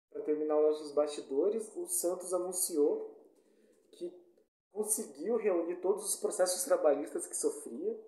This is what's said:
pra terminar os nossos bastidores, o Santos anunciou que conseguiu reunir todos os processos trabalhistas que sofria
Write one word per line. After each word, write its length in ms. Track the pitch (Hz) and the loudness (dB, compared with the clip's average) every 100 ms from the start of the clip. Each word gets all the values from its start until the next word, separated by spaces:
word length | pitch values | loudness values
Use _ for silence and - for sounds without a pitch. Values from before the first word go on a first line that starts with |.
| _ | _
pra 100 | 147 | -6
terminar 360 | - 151 151 151 | -2 0 2 4
os 60 | |
nossos 300 | 151 151 151 | 4 4 0
bastidores, 840 | 143 151 147 - 135 190 226 214 175 | 0 0 -2 -2 2 2 2 -4 -8
o 120 | 175 | -4
Santos 460 | - 175 180 180 | -2 0 -2 -2
anunciou 840 | 180 180 185 - 160 147 - - - - _ _ _ _ _ _ | -2 -2 -4 -2 2 4 2 -4 -14 -20 _ _ _ _ _ _
que 220 | - 175 - - _ _ _ _ | -12 -12 -12 -20 _ _ _ _
conseguiu 640 | 196 214 - 208 139 180 233 | -6 -2 -2 -4 -6 -2 0
reunir 460 | 202 175 165 180 | 2 2 0 -2
todos 240 | 190 - - | 0 0 -2
os 100 | - | -2
processos 420 | 202 - 180 180 | -2 2 2 2
trabalhistas 640 | - 175 156 139 151 - - | 2 4 6 4 0 -6 -6
que 80 | - | -2
sofria 640 | 147 - - 240 403 440 | -2 -2 -8 -6 -6 -6